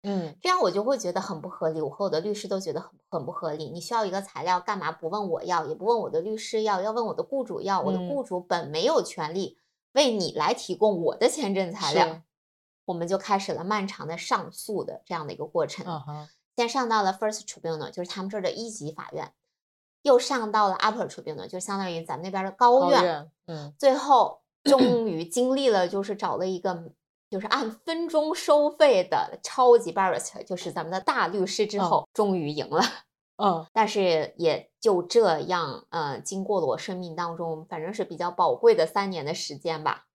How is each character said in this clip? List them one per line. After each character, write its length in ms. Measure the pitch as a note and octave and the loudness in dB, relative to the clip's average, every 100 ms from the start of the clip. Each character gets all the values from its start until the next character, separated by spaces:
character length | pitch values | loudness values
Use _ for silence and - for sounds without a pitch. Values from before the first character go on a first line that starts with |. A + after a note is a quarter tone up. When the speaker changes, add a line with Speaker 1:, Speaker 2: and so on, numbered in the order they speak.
Speaker 1:
嗯。 300 | G3+ G3 D#3+ - | -2 -4 -4 -6
Speaker 2:
这 60 | F4+ | 0
样 120 | F4+ | 2
我 100 | A3 | 2
就 100 | F#3 | 2
会 160 | A3 C4+ | 0 -2
觉 140 | F#3 | -2
得 80 | F#3 | -4
很 200 | F#3 E3 | -6 -10
不 100 | F#3 | -10
合 200 | - D#3+ | -4 -4
理， 120 | D#3 | -2
我 80 | C#3+ | -6
和 160 | - G3 | -4 -2
我 40 | |
的 120 | D#3 | -2
律 120 | G3 | -2
师 140 | G#3 G3 | -6 -4
都 100 | G3 | -6
觉 140 | F#3+ | -4
得 80 | D#3 | -8
很， 100 | - _ _ | -10 _ _
很 140 | F3 C3 | -8 -6
不 80 | |
合 180 | E3+ D#3+ | -6 -6
理。 180 | D3+ D3+ | -6 -8
你 120 | E3+ | -10
需 120 | E3 | -4
要 120 | A#3 G#3 | -2 -2
一 40 | |
个 120 | F#3+ | -4
材 220 | G3 B2+ | -8 -8
料， 180 | E3 F3+ | -2 -2
干 180 | F3+ G3+ | -2 -4
嘛 140 | D#3 | -4
不 160 | E3 E3 | -6 -6
问 200 | G#3 G3+ | -4 -2
我 140 | D#3+ | -4
要， 240 | F3+ F3 D3 | 0 -2 -2
也 80 | D#3 | -4
不 80 | G3+ | 0
问 140 | A#3 | 0
我 100 | E3 | 0
的 120 | D#3+ | -4
律 160 | F#3+ A3 | -4 -8
师 260 | A3 A3 | -4 -2
要， 180 | G#3+ F#3+ | 0 0
要 100 | G3+ | 0
问 140 | A3+ A3+ | -2 -4
我 60 | |
的 80 | - | -4
雇 220 | - C4+ | -4 -4
主 180 | B3 F#3 | -4 -6
要， 220 | G3 F#3+ | -2 0
Speaker 1:
嗯。 20 | - | 0
Speaker 2:
我 60 | |
的 80 | F#3+ | -2
雇 240 | F3+ - | -2 -6
主 160 | - F3+ | -4 -6
本 300 | F3+ F3 D3+ | -2 -4 -2
没 160 | D#3 A3 | 0 2
有 180 | D#4 | 2
权 320 | F3 - D3+ F3 | -2 -6 -6 -4
利 220 | F3+ _ _ _ _ | -6 _ _ _ _
为 220 | C4 C#4+ | 2 2
你 180 | A3 F3+ | 2 -2
来 200 | - D#3 | 0 0
提 200 | B3 - | 0 -4
供 300 | F3 G#3+ F#3 | 2 2 2
我 120 | D#3 - | -2 2
的 100 | A3+ | 0
签 260 | D#4 A3+ | 2 -2
证 160 | F#3+ F3+ | -2 -2
材 240 | G3 D#3+ | -2 0
料。 140 | D#3 D#3+ | 2 2
Speaker 1:
是。 140 | D#3+ _ _ _ _ _ _ - | -2 _ _ _ _ _ _ -8
Speaker 2:
我 80 | |
们 140 | E3+ E3+ | -6 -2
就 120 | F#3+ | -2
开 180 | - G3 | 0 0
始 140 | G3 | 0
了 120 | D3+ | -6
漫 220 | F3+ G#3+ G3 | -2 -2 -2
长 200 | - D#3 | -8 -10
的 100 | E3 | -10
上 320 | - A3 E3+ | -2 -2 -2
诉 320 | - - G3 | -12 -6 -6
的 180 | - - _ | -6 -10 _
这 80 | |
样 140 | E3+ D3 | -8 -8
的 60 | |
一 20 | - | -10
个 100 | D#3 | -4
过 220 | E3+ D3 | -2 -2
程。 180 | - F3+ | -4 -10
Speaker 1:
嗯 140 | D#3+ | -10
哼。 280 | C#3+ D3+ D3+ _ _ - | -10 -14 -16 _ _ -4
Speaker 2:
先 120 | A#3 | -2
上 220 | C4+ A#3+ | 0 2
到 140 | A3 | 2
了 100 | G3 | 2
First 280 | F#3+ A3 G#3+ | 0 -4 -4
Tribunal， 500 | - - E3 D#3+ C#3+ | -14 -10 -6 -6 -8
就 120 | - | -10
是 60 | F3+ | -10
他 140 | G3 | -8
们 60 | F#3+ | -8
这 80 | G#3 | -4
儿 40 | |
的 80 | F#3 | -4
一 200 | - A3+ | -4 -10
级 200 | G#3+ D3 | -10 -12
法 180 | D#3 - | -12 -12
院， 180 | D#3 - _ _ _ _ _ _ _ | -12 -12 _ _ _ _ _ _ _
又 160 | C#4+ B3 | 4 4
上 340 | B3 C4 G#3+ | 4 -2 0
到 160 | G#3+ G3+ | 2 2
了 80 | F#3 | 2
Upper 320 | A3 A3+ E3+ | 0 0 -6
Tribunal， 400 | - - D3 F#2 | -8 -10 -10 -10
就 120 | F#3 | -10
相 180 | F#3 G3 | -6 -4
当 140 | F#3 | -4
于 120 | E3 | -6
咱 120 | D#3+ C3+ | -8 -8
们 80 | |
那 80 | F#3 | -6
边 120 | G3 | -6
的 80 | F#3+ | -6
高 380 | G3 A#3+ B3 C#4 | 4 6 8 6
院。 100 | C4+ | 6
Speaker 1:
高 60 | F#3 | 4
院， 260 | D#3 D#3 _ - | 0 -8 _ -12
嗯。 280 | D#3+ D3 - | -12 -12 2
Speaker 2:
最 160 | C#4 | 4
后 480 | C4 C4+ C4 G3+ - _ _ | 4 6 6 6 0 _ _
终 440 | C#4+ C4+ B3+ A#3+ A3 | 4 6 6 4 2
于 160 | E3 | -2
经 320 | E3+ B3 B3+ C4+ | -4 0 2 4
历 140 | C4+ | 4
了， 180 | G3+ F3+ | 4 2
就 140 | G3 | 0
是 140 | G3 G3+ | -4 -4
找 220 | F#3 B2 | -2 -2
了 100 | F#3 | -2
一 100 | F#3 | -2
个， 340 | F#3+ E3+ E3 _ _ _ _ | -4 -6 -10 _ _ _ _
就 100 | F#3+ | -8
是 60 | A3 | -2
按 240 | C4+ A3+ | -2 -2
分 400 | A3 - E4 E4+ | -8 -6 -4 0
钟 240 | D#4+ D#4 | 0 0
收 340 | - - D4 D4 | -2 4 4 4
费 320 | D4 D4+ G3+ | 6 6 6
的 340 | F3+ D3+ - - | 2 -2 -2 -8
超 340 | - - B3 A#3+ | -8 4 8 8
级 160 | F#3+ | 6
barrister， 500 | F3+ F#3+ E3 - - | 0 0 0 -6 -14
就 120 | - F3+ | -10 -8
是 160 | F3 | -6
咱 100 | D3 | -6
们 100 | D#3+ | -6
的 80 | F#3 | -4
大 280 | - C4 F3 | -2 0 0
律 180 | G3 F#3 | 0 -2
师 220 | - G#3 | 0 -2
之 120 | G#3 | 0
后， 200 | F3+ E3 | 2 2
Speaker 1:
嗯。 80 | - | 0
Speaker 2:
终 240 | - G#3 F#3 | 0 2 2
于 140 | D3 | 0
赢 180 | D3+ - | 0 2
了。 120 | D#3 A#3 - _ _ _ - | 2 0 -2 _ _ _ 0
Speaker 1:
嗯。 300 | G3+ E3 D#3+ | 2 2 -2
Speaker 2:
但 160 | A3 G#3+ | 2 2
是 460 | G#3 F#3 D#3+ D3 - | 4 4 4 0 0
也 340 | E3+ D3 - _ | 2 2 -4 _
就 220 | A3 F#3 | 2 2
这 360 | F3 A#3 G#3 D#3 | 4 4 4 2
样， 440 | D#3 F3+ D3+ B2 _ | 0 -2 -2 -8 _
呃， 280 | E3 D3 B2 | -4 -4 -6
经 240 | - F#3+ | -8 -8
过 160 | F#3+ G3+ | -2 0
了 60 | D#3 | 0
我 100 | A#2 | -2
生 220 | - F3+ | -4 -10
命 180 | F3 D#3+ | -8 -6
当 220 | E3+ E3 | -6 -6
中， 260 | E3 D#3+ D#3+ | -6 -8 -8
反 100 | E3 | -8
正 140 | E3 | -8
是 100 | G#3+ | -6
比 140 | F#3 D#3+ | -6 -4
较 140 | E3+ | -6
宝 240 | F3 E3 B2 | 2 2 6
贵 180 | A#3 | 6
的 140 | G#3+ D#3+ | 6 4
三 240 | G#3 G3 | 0 -2
年 120 | F3+ | -4
的 80 | C#3+ F3+ | -6 -6
时 200 | - C#3+ | -8 -8
间 280 | E3 D#3 | -6 -2
吧。 220 | D#3 - _ | -2 -4 _